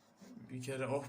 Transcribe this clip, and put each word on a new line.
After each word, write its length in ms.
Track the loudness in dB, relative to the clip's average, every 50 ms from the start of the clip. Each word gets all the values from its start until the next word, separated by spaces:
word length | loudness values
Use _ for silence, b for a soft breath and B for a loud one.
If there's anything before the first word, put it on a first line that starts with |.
| -20 -20 -20 -20 -16
Bir 360 | -14 -12 -12 -10 -6 -4 -4 -2
kere 240 | -2 0 0 2 4
"Oh 180 | 4 4 4